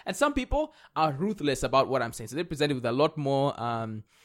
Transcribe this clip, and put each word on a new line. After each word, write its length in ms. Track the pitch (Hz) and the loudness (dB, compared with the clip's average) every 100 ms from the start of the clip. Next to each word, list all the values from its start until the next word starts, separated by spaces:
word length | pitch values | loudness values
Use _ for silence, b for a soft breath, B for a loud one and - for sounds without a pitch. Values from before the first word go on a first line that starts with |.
And 120 | B 185 | B 0
some 160 | 285 | 2
people 420 | 285 247 277 302 B B - | 0 0 0 -2 B B 0
are 160 | 156 | 0
ruthless 500 | 135 196 208 147 127 | 0 -4 -2 0 0
about 240 | 127 131 107 | 2 4 4
what 160 | 131 | 2
I'm 100 | 117 | -2
saying. 160 | - 110 | -6 -8
So 60 | |
they're 100 | 139 | -6
presented 300 | 175 147 147 | -4 0 0
with 120 | 131 120 | 0 0
a 40 | |
lot 260 | 123 156 156 | 2 2 2
more, 440 | 139 139 139 - | 0 2 2 0
um, 420 | 117 117 113 107 - b | -4 -4 -6 -8 -14 b